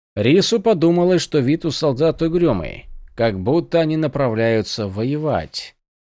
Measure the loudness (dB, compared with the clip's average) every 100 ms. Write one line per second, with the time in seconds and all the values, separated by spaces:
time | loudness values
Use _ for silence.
0 | _ -2 2 4 4 2 2 2 2 4
1 | 2 2 0 0 0 0 -2 -2 -2 0
2 | 0 0 -2 2 0 0 -4 -12 -16 -18
3 | -12 -2 -2 0 0 0 0 0 0 0
4 | -2 -2 -2 0 2 2 -2 -6 -6 -4
5 | -4 -2 -2 -2 -4 -12 -14 _ _ _